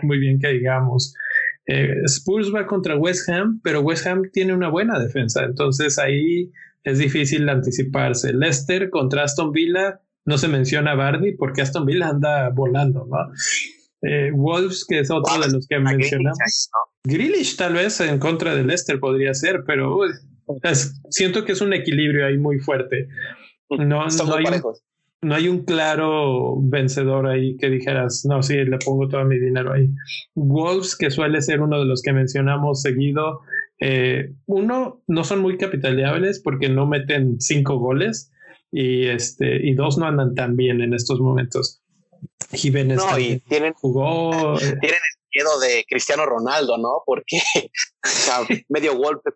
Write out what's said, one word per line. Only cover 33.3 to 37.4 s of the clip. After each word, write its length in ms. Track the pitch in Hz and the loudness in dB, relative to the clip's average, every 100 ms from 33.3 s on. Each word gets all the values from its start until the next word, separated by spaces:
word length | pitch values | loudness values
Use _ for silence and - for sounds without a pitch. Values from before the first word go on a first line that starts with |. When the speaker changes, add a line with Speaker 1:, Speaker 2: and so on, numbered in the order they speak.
| 156 - - - - | -6 -8 -6 -6 -4
Speaker 1:
eh, 540 | 135 131 127 131 135 - - | -2 2 2 0 -4 -8 -2
uno, 560 | 196 220 254 247 - - | 0 0 0 -4 -6 -2
no 160 | 165 | -2
son 140 | 151 196 | 0 0
muy 160 | 190 185 | 0 0
capitaliables 840 | 196 139 135 127 135 160 190 196 | -2 -2 0 0 2 2 0 -2
porque 280 | 151 135 135 | -4 -2 0
no 180 | 131 143 | 2 2
meten 540 | 143 139 147 131 113 | 0 0 2 2 0